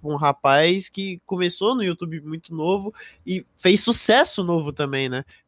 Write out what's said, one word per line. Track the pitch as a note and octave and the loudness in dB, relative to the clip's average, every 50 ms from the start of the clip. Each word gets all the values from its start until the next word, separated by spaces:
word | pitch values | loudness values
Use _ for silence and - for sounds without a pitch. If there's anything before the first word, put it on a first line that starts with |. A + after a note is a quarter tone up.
| - | -8
um | D3 D3 | -8 -6
rapaz | C#3+ D3+ C#3+ C#3 _ - C#3 C3+ D3 D#3 E3+ F#3 G3 F#3 | -2 0 0 0 _ 2 2 4 4 4 4 2 0 -4
que | - - G3 G3 G3 F3+ E3+ _ | -6 -8 -8 -8 -8 -10 -12 _
começou | - F#3+ F3+ F3+ F3 - - G3 A3 C4 | -8 -4 -2 -2 -2 -2 -2 -2 -2 0
no | B3+ G#3 | 0 -2
YouTube | F#3 E3+ - F3+ D#3+ D#3+ D#3+ | -4 -4 -6 -8 -10 -10 -10
muito | C#3+ D3+ D#3 E3 - - E3 | -10 -12 -12 -12 -12 -12 -8
novo | D#3+ D#3 F3 F#3+ G3 G3 G#3 - - - - _ _ - | -4 -2 -2 -2 -2 -4 -8 -12 -14 -20 -20 _ _ -8
e | - F#3 F#3 - _ _ | -6 -6 -6 -8 _ _
fez | - - F#3 G3+ G3+ | -2 2 4 4 4
sucesso | - A#3 A3+ - - - G#3 B3+ D4 - - - F#3 | 4 4 4 4 6 6 6 6 4 2 0 -2 -2
novo | F3 E3+ E3 D3+ D3 | 0 0 0 -2 -4
também, | C#3+ - D3 C#3 C#3 C3+ C3+ B2+ | -4 -4 -4 -4 -2 -2 -2 -2
né? | B2+ C3 C#3 _ _ _ _ | -4 -6 -8 _ _ _ _